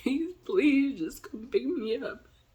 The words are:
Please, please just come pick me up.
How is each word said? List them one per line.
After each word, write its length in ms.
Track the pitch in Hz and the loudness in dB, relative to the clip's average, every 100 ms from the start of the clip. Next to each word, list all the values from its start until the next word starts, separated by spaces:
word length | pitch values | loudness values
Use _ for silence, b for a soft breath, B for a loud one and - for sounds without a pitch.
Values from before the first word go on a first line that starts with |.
Please, 320 | - 277 330 359 | -2 -2 -4 -8
please 540 | - 190 294 277 277 214 | -2 4 6 6 4 0
just 240 | 160 - | -8 -8
come 260 | - 220 226 | -14 -14 -2
pick 140 | 196 | 0
me 320 | 262 349 220 233 | 0 -2 -2 -2
up. 300 | - - _ _ _ | -4 -10 _ _ _